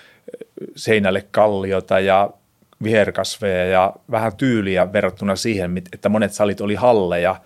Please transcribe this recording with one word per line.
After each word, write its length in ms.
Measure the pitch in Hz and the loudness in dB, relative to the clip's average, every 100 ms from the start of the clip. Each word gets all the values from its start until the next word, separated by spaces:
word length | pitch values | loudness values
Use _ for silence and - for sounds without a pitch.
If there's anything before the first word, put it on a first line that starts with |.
| - _ - - | -20 _ -20 -20
ö, 40 | - - - - | -20 -18 -18 -8
seinälle 500 | - 110 98 98 - | 0 2 2 0 -2
kalliota 680 | - 107 98 95 95 - 98 | 2 2 2 -2 -4 0 0
ja 300 | 98 95 101 - _ _ _ _ | 4 2 2 -4 _ _ _ _
viherkasveja 840 | 107 113 95 90 95 - 104 92 90 | 0 2 2 0 -6 -6 -4 -2 2
ja 280 | 92 98 - - | 2 2 -2 -6
vähän 240 | 117 113 98 | -4 -4 -2
tyyliä 580 | 135 113 95 92 90 | -2 0 0 0 0
verrattuna 420 | 101 95 92 101 95 | 0 -2 -2 -4 -2
siihen, 360 | 117 104 87 | -2 -4 -4
mit-, 180 | 90 90 | -6 -8
että 160 | - 101 | -6 -2
monet 240 | 107 101 | 0 0
salit 280 | - 104 98 | 0 -2 0
oli 140 | 104 101 | -4 0
halleja 600 | 123 113 92 87 90 95 | 2 4 2 0 0 -2